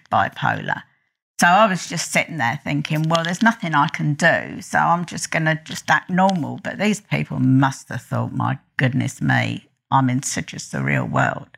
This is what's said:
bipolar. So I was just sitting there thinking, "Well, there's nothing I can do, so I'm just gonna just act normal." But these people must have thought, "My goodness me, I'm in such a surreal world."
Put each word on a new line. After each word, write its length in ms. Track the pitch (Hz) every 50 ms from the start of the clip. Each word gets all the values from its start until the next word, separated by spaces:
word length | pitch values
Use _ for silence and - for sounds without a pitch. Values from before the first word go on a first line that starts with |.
| - _
bipolar. 720 | 107 107 98 - - - - 58 55 53 50 50 50 - - - _ _ _ _ _ _ _ _ _ -
So 80 | - 175
I 180 | 180 202 220
was 220 | 202 185 165 - -
just 240 | 170 165 - -
sitting 240 | - 170 - - 160
there 240 | 156 117 117 120 147
thinking, 460 | - - 147 147 156 - 156 151 156 160
"Well, 160 | 165 165 165
there's 180 | 170 185 -
nothing 320 | 226 226 226 - - 165 156
I 140 | 143 147 160
can 260 | - - 156 151 143
do, 460 | 147 180 165 135 - - 69 90 -
so 160 | - - - 156
I'm 260 | 151 156 170 175 175
just 280 | - - 170 - -
gonna 280 | - 165 160 156 160 156 -
just 260 | - - - - -
act 180 | - - - -
normal." 520 | 185 180 190 196 190 170 135 120 123 131
But 160 | - - - -
these 220 | 190 214 208 202
people 400 | - _ 151 143 147 - 147 143
must 480 | 131 131 131 131 139 131 131 - - -
have 120 | 120 120
thought, 300 | - - - 117 120 135
"My 280 | 139 135 117 120 127 - _ _ _
goodness 440 | - 139 123 - 127 120 127 - -
me, 460 | - 139 127 123 117 110 117 - - _ _ _ _ _
I'm 180 | - 135 131 127
in 140 | 123 131
such 300 | - - - - - -
a 60 | - -
surreal 520 | - - - 78 67 69 71 65 65 -
world." 380 | - 65 65 57 - - - - -